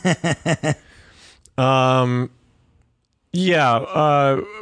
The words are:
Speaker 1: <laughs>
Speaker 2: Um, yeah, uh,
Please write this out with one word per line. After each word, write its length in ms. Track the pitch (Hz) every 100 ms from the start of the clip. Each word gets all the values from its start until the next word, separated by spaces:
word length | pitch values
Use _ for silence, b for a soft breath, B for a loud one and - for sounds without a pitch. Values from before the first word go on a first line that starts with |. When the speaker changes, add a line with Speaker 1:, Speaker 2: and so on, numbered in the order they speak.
Speaker 1:
<laughs> 1500 | 185 160 175 - 165 160 156 139 _ - - - - - _ -
Speaker 2:
Um, 720 | 127 131 131 131 123 123 127 _ _ _ _ _ _ _ _ _ _
yeah, 400 | 175 185 165 131 117
uh, 640 | - 156 151 143 139 135 - 214